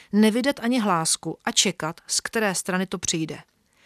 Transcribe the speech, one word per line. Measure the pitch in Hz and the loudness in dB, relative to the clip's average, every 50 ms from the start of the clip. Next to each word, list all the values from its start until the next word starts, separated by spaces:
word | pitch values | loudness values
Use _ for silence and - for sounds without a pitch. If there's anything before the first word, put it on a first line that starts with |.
| - - | -10 0
nevydat | - 208 214 220 208 247 254 277 277 - | 4 6 6 6 4 4 0 0 0 0
ani | - 233 254 254 | -2 0 0 2
hlásku | 208 208 180 165 160 - - - - 165 - - - | 2 2 2 2 2 0 -2 -2 -4 -8 -10 -6 -6
a | - | -4
čekat, | 170 - - 202 170 - - 156 170 - _ - | -2 0 0 0 -2 -2 -6 -6 -8 -10 _ -6
z | - - | -6 -4
které | - - - 233 220 202 175 | -4 -4 -2 0 0 0 0
strany | - - - 185 185 190 185 | -2 -4 -4 -2 -2 -2 -4
to | - 175 | -4 -4
přijde. | - - - 165 160 151 147 - - _ _ _ _ _ _ _ _ | -2 -2 0 0 -2 -4 -6 -12 -16 _ _ _ _ _ _ _ _